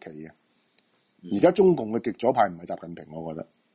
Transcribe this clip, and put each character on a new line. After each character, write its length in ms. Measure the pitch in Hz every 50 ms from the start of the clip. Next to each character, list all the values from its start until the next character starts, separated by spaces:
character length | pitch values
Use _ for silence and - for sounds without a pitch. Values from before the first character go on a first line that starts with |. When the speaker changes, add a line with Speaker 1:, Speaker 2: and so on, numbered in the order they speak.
Speaker 1:
旗 260 | - 85 78 76 80
啊。 80 | 80 - _ _ _ _ _ _ _ _ _ _ _ _ _ _ _ _ _
Speaker 2:
嗯。 80 | - 90 101
Speaker 1:
而 60 | 98
家 100 | 143 175
中 260 | 180 - 190 185 170
共 160 | 131 113 107
嘅 80 | 110 113
極 120 | - 117
左 200 | - - - 120
派 160 | 120 123 104 98
唔 100 | 87 82
係 80 | 87
習 140 | 87 90 -
近 140 | 85 85 85
平， 120 | 85 78 76
我 200 | 78 80 80 80
覺 80 | 78 80
得， 60 | - _ _ _ _ _